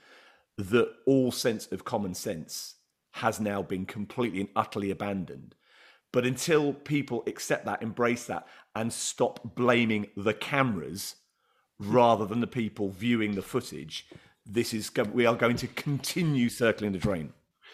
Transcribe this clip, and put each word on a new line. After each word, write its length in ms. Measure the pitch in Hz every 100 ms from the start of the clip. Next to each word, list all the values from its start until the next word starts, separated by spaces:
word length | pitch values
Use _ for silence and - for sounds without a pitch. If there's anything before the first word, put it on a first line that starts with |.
| _ - - _ _ -
that 300 | 95 120 110 - -
all 260 | 135 123
sense 340 | - 127 110 -
of 120 | 95 -
common 280 | 113 98
sense 600 | 92 113 85 73 - - - _ _ _
has 280 | - 117 107
now 220 | 107 101
been 240 | 90 95 95
completely 540 | 110 101 - 120 92
and 80 | 101
utterly 360 | 110 107 - 98
abandoned. 640 | 95 101 98 76 67 65 _ _ _ - _ _
But 120 | 123
until 480 | 123 131 - 156 143
people 520 | 139 - 147 131 120 -
accept 400 | - - - 101
that, 160 | 101
embrace 420 | 113 107 120 120 -
that, 200 | 123 - - -
and 180 | 107 113
stop 640 | - - - 123 - 113
blaming 520 | - 123 120 113 107 104 -
the 160 | 101
cameras 800 | 104 - 139 131 95 69 92 - - _ _ _ _ _ -
rather 460 | 101 120 120 107 104
than 140 | 117
the 60 | 113
people 440 | 127 110 - 101
viewing 440 | 92 120 117 104
the 80 | 98
footage, 640 | - 127 - 71 156 - - - - _ -
this 260 | 104 113
is 160 | 113 104
go-, 140 | -
we 220 | 107 123 117
are 80 |
going 220 | 117 120 120
to 100 | 123
continue 840 | - - 139 - 175 165 139 120
circling 440 | - 117 104 107
the 60 | 95
drain. 340 | 104 90 73 - _ _ -